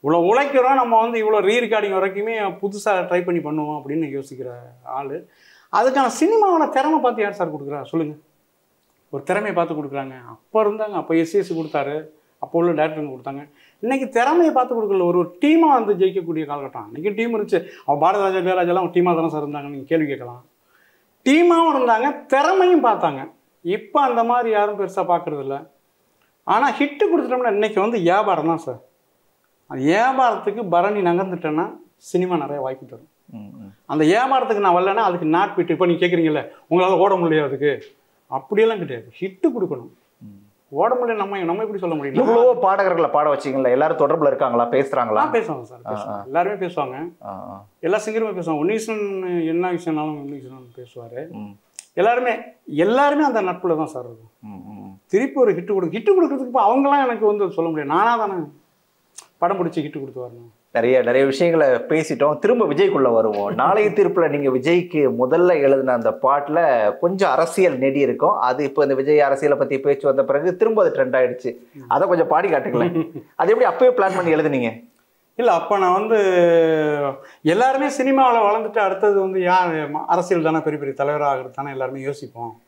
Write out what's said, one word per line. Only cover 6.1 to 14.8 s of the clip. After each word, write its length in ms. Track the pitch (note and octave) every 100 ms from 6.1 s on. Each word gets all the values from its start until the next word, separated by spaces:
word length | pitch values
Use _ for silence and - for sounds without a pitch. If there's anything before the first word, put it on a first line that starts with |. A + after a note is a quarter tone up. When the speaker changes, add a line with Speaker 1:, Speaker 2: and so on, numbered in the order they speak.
| B3 D#4+ A4+ G4+ E4+ C#4+
Speaker 1:
திறமை 300 | C4+ C#4+ D#4
பார்த்து 220 | B3 A3+
யார் 100 | G#3
சார் 220 | G3 E3+
கொடுக்குறா 280 | D3+ C#3 C#3+
சொல்லுங்க? 320 | B2+ E3 D3+ D3 _ _ _ _ _ _ _ _ _
ஒரு 120 | C#3
திறமையை 340 | - F#3+ G#3 E3+
பார்த்து 180 | E3
கொடுக்குறாங்க. 380 | D3+ C#3+ C#3 C3+ C3 A#2+
அப்ப 360 | A#2 _ A3
இருந்தாங்க, 280 | G#3 G#3 G#3+
அப்ப 220 | F#3+ -
எஸ் 200 | E3 E3
எஸ் 240 | G3+ F3+ E3
கொடுத்தாரு, 460 | D#3 D3+ C#3+ D3+ D#3 _ _ _
அப்போ 200 | - E3+
உள்ள 280 | F3 D3+ D#3
டைரக்டருங்க 320 | D#3 D3 B2+
கொடுத்தாங்க. 300 | B2 C#3 C#3+ _ _ _
இன்னைக்கு 280 | A3 C4+ C4
திறமையை 440 | A#3 B3 E4 E4
பார்த்து 300 | B3+ B3 A#3